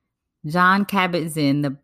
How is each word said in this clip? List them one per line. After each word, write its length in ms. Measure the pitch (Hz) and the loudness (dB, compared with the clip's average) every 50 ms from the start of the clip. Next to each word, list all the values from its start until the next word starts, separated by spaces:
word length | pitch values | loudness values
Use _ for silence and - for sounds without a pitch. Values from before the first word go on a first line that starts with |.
| _ _ _ _ _ _ _ _ - 151 | _ _ _ _ _ _ _ _ -10 -4
Jon 380 | 151 180 180 180 190 202 202 | 0 2 4 4 4 2 0
Kabat-Zinn, 760 | - - 196 185 180 175 170 151 170 151 156 147 139 139 147 | 0 -2 -2 -2 0 -2 -2 -4 -4 -4 -2 0 0 2 0
the 160 | 147 143 131 143 | 0 -2 -4 -8